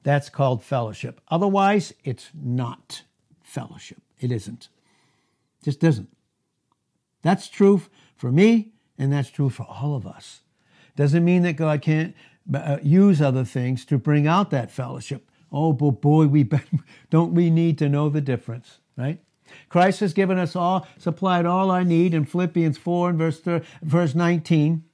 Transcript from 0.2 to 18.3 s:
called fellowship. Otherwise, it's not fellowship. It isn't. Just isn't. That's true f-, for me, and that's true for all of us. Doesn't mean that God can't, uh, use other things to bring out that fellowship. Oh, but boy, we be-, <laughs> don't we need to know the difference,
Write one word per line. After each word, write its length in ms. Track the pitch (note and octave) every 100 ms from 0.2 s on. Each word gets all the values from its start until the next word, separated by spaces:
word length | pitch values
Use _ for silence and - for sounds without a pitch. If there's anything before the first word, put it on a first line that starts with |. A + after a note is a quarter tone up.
| -
called 360 | - C#3 B2
fellowship. 560 | - C3+ A2+ G2+ - - _
Otherwise, 640 | E3 G3+ G3 G3 G#3 - -
it's 280 | - A#2+ -
not 680 | D#3+ C3+ B2 B2 - _ - _ _ _ _
fellowship. 640 | _ - A2+ - - - _ _
It 140 | B2+
isn't. 360 | A#2+ - A#2 - _ _ _ _ _ _ _ _ _
Just 220 | - C#3
isn't. 240 | E3+ B2 G2 _ _ _ _ _ _ _ _ _ _ _
That's 240 | D#3 F#3+ -
true 280 | - G3 G3
f-, 120 | - _ _ _
for 160 | B2+
me, 400 | C3 G#3 A#3 G#3+ _ _ _
and 140 | C#3
that's 180 | C#3+ C3
true 180 | - C#3
for 140 | -
all 320 | A#2+ - C#3
of 100 | C#3+
us. 360 | F2+ D#2 - - _ _ _ _ _ -
Doesn't 280 | C#3+ D#3
mean 180 | E3+ F3+
that 100 | F3
God 300 | D3+ D#3+ D3+
can't, 340 | C#3+ D#3 D#3+ - _ _ -
uh, 260 | C#3 D#3+ C#3+
use 400 | D3 F3 G3+ E3+
other 220 | C#3+ B2+
things 400 | B2+ C3+ B2 C3
to 120 | - C#3+
bring 300 | D3+ D3 D3
out 240 | F3 G3+
that 220 | C#3+ A2
fellowship. 580 | - B2 C3 - C3+ _ _ _
Oh, 200 | C#3 D#3+
but 280 | C#3 D3 A#2+
boy, 260 | D3 D3+ D#3
we 160 | D3
be-, 160 | B2+ D3 - D3+
<laughs> 260 | - - _
don't 220 | D#3+ E3+
we 160 | E3+ E3+
need 300 | E3 E3+ D3+
to 100 | D3
know 200 | C#3+ D3+
the 120 | D3
difference, 600 | C#3